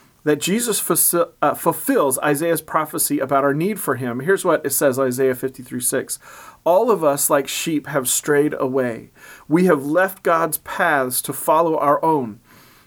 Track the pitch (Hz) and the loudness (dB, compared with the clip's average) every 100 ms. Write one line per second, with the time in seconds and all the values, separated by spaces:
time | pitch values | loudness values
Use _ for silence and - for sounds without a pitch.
0 | _ _ 151 147 165 220 240 190 - 165 | _ _ -2 0 0 -2 0 -4 0 0
1 | - 175 - - 151 143 175 156 - 254 | 2 2 -2 0 -2 0 -2 -2 0 2
2 | 143 - 151 147 170 160 - 160 151 165 | 2 0 0 0 0 -2 -2 -4 -2 -4
3 | - 147 135 139 139 143 185 208 - 123 | -2 -2 0 2 2 0 -2 -4 -4 -4
4 | 127 123 147 190 185 156 143 - 147 131 | -4 -4 0 0 2 0 0 0 0 2
5 | 131 123 131 127 131 127 123 123 - 131 | 0 2 0 0 -6 -8 -12 -6 -2 -2
6 | - - - - - - 160 180 240 185 | -4 -12 -14 -20 -20 -6 2 2 4 2
7 | 151 143 - 147 139 - 165 151 143 147 | 2 0 0 0 -2 -6 -4 -4 -2 -4
8 | 123 - - 147 147 - 135 135 123 113 | -2 -4 0 2 2 0 -2 -2 -2 -6
9 | 120 _ - - - 165 185 151 143 170 | -14 _ -20 -16 -2 2 4 2 2 0
10 | 190 - 185 165 165 - - - 175 147 | 0 -2 0 2 0 -4 -10 -2 0 2
11 | 127 123 - 139 - 160 170 156 143 147 | 0 -4 -6 -6 2 2 2 2 2 2
12 | 160 156 117 101 _ - - _ | 2 0 -2 -10 _ -20 -20 _